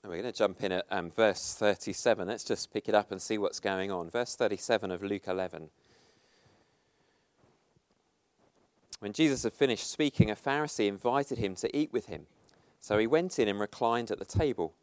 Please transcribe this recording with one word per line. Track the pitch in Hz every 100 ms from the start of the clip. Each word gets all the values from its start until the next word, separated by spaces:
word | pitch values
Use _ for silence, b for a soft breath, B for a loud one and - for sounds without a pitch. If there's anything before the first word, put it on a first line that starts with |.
And | 104
we're | 85
gonna | 120
jump | 107 104 95
in | 101
at, | 92 -
um, | 95 87
verse | - 110 95 -
thirty-seven. | - 107 98 - 95 123 107 92
Let's | 113
just | - 110 -
pick | 110 -
it | 104
up | 101
and | 95
see | - 107
what's | 98 -
going | 104 95 98
on. | 92 85
Verse | 120 120 -
thirty-seven | 113 101 - 113 98
of | 92
Luke | 98 101 -
eleven. | 92 92 85 78 _ b b b b b b b b b b b b b b b b _ _ _ _ _ _ _ _ _ _ _ _ _ _ _ -
When | 104
Jesus | 107 160 131
had | 117
finished | - 135 110 -
speaking, | - 151 - 107
a | 104
Pharisee | - 139 147 - 104
invited | 101 120 135 139 123
him | 104 92
to | 120 -
eat | 156
with | 120 -
him. | 78 76 _ _ b b b
So | - 107
he | 113
went | 156 180 -
in | 107
and | 101
reclined | 104 - 120 117 117
at | 104
the | -
table. | - 156 117 82 _